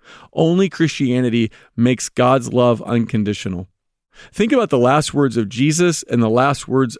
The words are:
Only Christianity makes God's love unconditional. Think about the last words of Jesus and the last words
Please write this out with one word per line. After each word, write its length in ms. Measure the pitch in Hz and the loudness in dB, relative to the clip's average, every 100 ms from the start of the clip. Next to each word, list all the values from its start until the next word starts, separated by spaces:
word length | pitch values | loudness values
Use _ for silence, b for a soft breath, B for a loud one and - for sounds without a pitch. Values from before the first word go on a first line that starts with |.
| B B B | B B B
Only 380 | - 165 180 196 | 0 2 2 0
Christianity 800 | - 160 - 135 123 123 117 113 b b - | 0 -2 0 -2 0 0 0 -2 b b -2
makes 320 | 120 123 - | 0 0 -4
God's 460 | - 123 131 120 | 0 2 0 0
love 280 | 120 123 117 | 0 2 0
unconditional. 840 | - 117 110 110 104 104 98 90 90 _ _ _ _ B B | -2 -2 -2 -2 -2 -4 -8 -10 -12 _ _ _ _ B B
Think 220 | - 220 | -4 0
about 160 | 269 214 | 0 2
the 80 | 131 | 2
last 360 | 123 147 147 | 4 2 0
words 220 | 139 139 117 | 0 0 0
of 140 | 101 | -4
Jesus 520 | 117 147 156 175 156 | 0 0 2 0 -2
and 200 | - 120 | -2 0
the 60 | 113 | 2
last 360 | 117 139 139 - | 2 0 -2 -2
words 300 | 131 127 | -2 -2